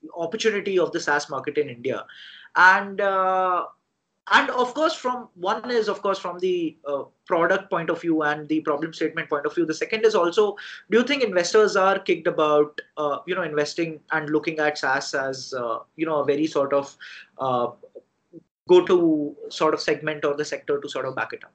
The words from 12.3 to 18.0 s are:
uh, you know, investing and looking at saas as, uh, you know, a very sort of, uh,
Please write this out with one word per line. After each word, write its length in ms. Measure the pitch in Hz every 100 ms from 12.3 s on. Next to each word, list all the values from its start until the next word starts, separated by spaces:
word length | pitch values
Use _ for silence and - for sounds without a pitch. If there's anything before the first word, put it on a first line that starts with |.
| 143 151 147 147 - - -
uh, 220 | 147 139 -
you 80 |
know, 100 | 185
investing 560 | 165 151 147 - 170 156 _
and 180 | 156 151
looking 300 | 151 151 156
at 180 | 151 151
saas 360 | 139 135 139
as, 400 | 143 135 135 127 131
uh, 220 | 120 113 - -
you 100 | 160
know, 140 | 151
a 60 | 139
very 200 | 143 156
sort 280 | 156 139
of, 220 | 143 143 - - - - -
uh, 320 | 131 123 120 - - -